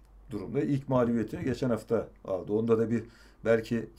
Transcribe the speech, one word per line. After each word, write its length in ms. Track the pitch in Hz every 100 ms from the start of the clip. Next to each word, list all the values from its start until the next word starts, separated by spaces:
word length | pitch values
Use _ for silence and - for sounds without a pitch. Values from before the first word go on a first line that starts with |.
| - - -
durumda. 300 | 101 90 131
İlk 280 | 156 135 135
mağlubiyetini 540 | 127 120 117 107 170
geçen 260 | 156 120 131
hafta 380 | 110 - 110 - - -
aldı. 280 | 92 87
Onda 240 | 107 113 113
da 120 | 113
bir 120 | 113 110 - - - 110
belki 440 | 113 113 117 -